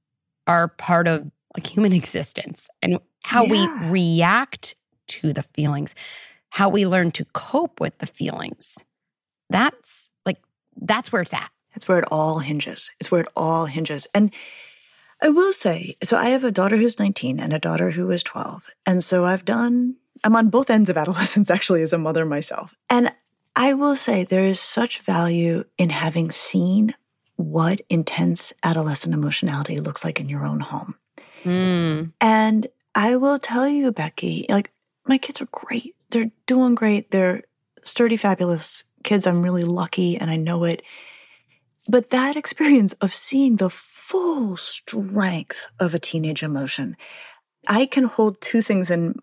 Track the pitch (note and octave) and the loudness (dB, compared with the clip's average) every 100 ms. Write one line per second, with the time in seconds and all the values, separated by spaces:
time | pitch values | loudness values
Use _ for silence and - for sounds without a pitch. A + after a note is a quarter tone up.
0 | _ _ _ _ - E3+ E3+ - - E3+ | _ _ _ _ 0 2 2 -4 0 2
1 | E3+ D#3 D3 - _ - - G3+ G#3+ F3+ | 4 0 -4 -16 _ -14 -4 2 4 4
2 | - - D#3 - - - - _ F3+ F3 | 0 -6 -6 -8 -12 -14 -18 _ -2 -2
3 | - _ - A#3+ A#3 G#3 B3+ C#4 E3 F#3 | -4 _ -2 2 4 4 2 -2 -2 0
4 | E3+ E3 E3+ A3 C4+ - - - _ _ | 2 4 4 2 0 -8 -14 -16 _ _
5 | - - D#3 C#3 - - D3 C#3+ D3 - | -18 -6 -4 -4 -6 -4 -2 -2 -8 -12
6 | - - - _ _ - G3+ G3+ F#3+ F#3 | -20 -20 -20 _ _ 0 2 4 2 2
7 | E3+ - - - - C#4 E4+ - E3 - | 2 -2 -6 -10 -4 -2 -2 -4 -6 -6
8 | - - - - - - - - - _ | -12 -8 -6 -6 -10 -12 -14 -16 -18 _
9 | _ _ _ _ - F3 C4+ - - - | _ _ _ _ -4 0 0 -2 -12 -18
10 | - _ F#3+ - _ _ _ - F3+ A3 | -20 _ -6 -6 _ _ _ -8 -2 -2
11 | - G3+ E3+ - - _ _ - - F3+ | -2 -4 -4 -6 -10 _ _ -8 0 0
12 | - D#3 D#3 D#3 C#3 D3 - - - - | 2 0 0 -2 -4 -4 -6 -10 -14 -12
13 | - F3 E3 - D#3+ E3 D#3 D3 D#3+ C#3+ | -2 -2 0 -2 -2 0 -2 -4 -6 -8
14 | - G#3 G#3 - - - - - _ _ | -2 2 2 0 -16 -20 -20 -20 _ _
15 | _ _ D#4 D#4 G4 F#4+ G3+ E3 F3+ - | _ _ 2 4 2 2 -2 -2 -6 -10
16 | - - A#3+ C4 C4 F#3+ G3 G#3+ A#3 A3+ | -2 0 2 2 0 0 2 2 2 0
17 | G3+ G3 B3+ G3+ D#3 D#3 E3 E3 F3+ E3 | -2 -2 -4 -4 -2 -2 -2 -2 -2 -2
18 | F#3 F3 - - - - - - - F3+ | -2 -2 -4 -8 -10 -12 -20 -6 0 0
19 | - F3+ F3+ F#3 F3+ A#3 A#3+ A#3+ B3 B3+ | 2 2 2 0 -2 0 2 2 0 -4
20 | _ _ A3 A3+ A3+ A#3 C4+ A3 F#3+ E3 | _ _ 2 4 4 4 4 4 4 2
21 | D3+ F3 F#3+ G#3 G3 F3+ - E3+ D#3+ E3+ | 0 0 0 2 2 2 2 2 2 0
22 | D#3 D#3+ D#3+ C#3+ - - - _ - B3 | 0 0 0 -2 -6 -10 -14 _ 0 2
23 | A#3+ - _ _ _ - C4 C4+ C#4+ C4+ | 2 -2 _ _ _ 0 2 2 2 0
24 | - G3+ F#3 F#3 F#3+ F#3 - - A#3+ - | 0 0 2 2 2 0 -4 -2 -2 -4
25 | - E3+ E3+ E3+ E3+ E3 - - F3 D3 | -2 0 2 2 2 0 -4 -2 0 0
26 | D#3+ E3 E3 - - F#3 F3 G3 G#3+ - | -2 -2 -2 -4 -2 0 2 2 2 0
27 | _ _ _ - D#3 D#3+ E3 G3 - E3 | _ _ _ -8 -4 0 0 -2 -2 -2
28 | D3+ - F3 E3+ - - E3 D#3+ D#3 C#3+ | -2 -2 -2 -2 -4 -4 -2 0 -2 -4
29 | E3 D3+ D3 - E3+ C#3+ C#3+ D3 D3+ - | -2 -2 -2 -2 -2 -4 -6 -6 -8 -6
30 | E3 D3 C#3 C#2+ C#2+ D2 - - - - | -6 -6 -6 -6 -4 -4 -6 -10 -12 -16
31 | _ - - - F3+ F3+ F#3 F3 E3 D#3 | _ -20 -20 -8 -2 0 2 0 0 -2
32 | E3 - A3+ A3 A3 G#3+ - _ _ F#3+ | -6 0 4 4 4 2 0 _ _ 0
33 | G#3+ B3 C#4 C#4 - A#3+ C#4 D4 C4 G#3+ | 2 4 2 0 -2 -2 0 2 0 -2
34 | D#3 - F3+ D#3+ - G3+ - _ _ _ | -6 -6 -6 -4 0 0 -2 _ _ _
35 | - C4 - - B3+ - - A#3+ C#4+ - | 0 0 0 -10 -12 -12 -8 -8 -8 -16
36 | _ A#3 A3+ - - B3+ B3+ A#3+ G#3+ G3+ | _ -2 -2 -4 0 4 4 4 2 2
37 | - F#3+ F#3 F3+ - _ _ _ - - | 0 2 2 0 -8 _ _ _ -6 0
38 | A#3 A3+ G3+ F3+ F3 E3 - - - _ | 2 2 2 2 0 -2 -4 -12 -16 _
39 | - G3+ F#3 F3 F3 F3+ E3+ F3+ E3+ - | 0 2 2 2 2 0 0 -2 -2 -2
40 | F3+ F3 D#3+ D#3+ D#3+ E3+ E3+ E3 - - | 0 0 -2 -2 -2 0 0 -2 -8 -20
41 | - - - _ _ _ _ _ - B3 | -20 -20 -20 _ _ _ _ _ 0 2
42 | A#3 B3+ C4+ D4 - - D4+ C4+ G3 - | 2 0 0 -2 -6 0 6 6 6 2
43 | F#3+ - - C4+ C#4 G#3+ F#3 - - - | -4 -4 -2 2 4 4 2 -2 -16 -20
44 | - F#4+ F4 D4 G#3+ F3 - - - A3 | -6 -2 0 0 -2 -4 -8 -10 -8 -6
45 | F#3+ G3+ F#3+ E3+ - - - - F3+ E3 | -4 0 0 -2 -6 -12 -14 -4 -2 -2
46 | - E3 D#3 D3 D#3 C#3 C3+ - C3 - | -4 -4 -4 -4 -4 -4 -4 -6 -8 -10
47 | - - - - _ _ - G#3 C4+ C#4 | -18 -20 -20 -20 _ _ 0 2 2 2
48 | B3 - G#3+ G3 - A3+ A3 G3 F3 E3+ | 2 2 0 0 -2 0 2 0 0 0
49 | E3+ - | -2 -4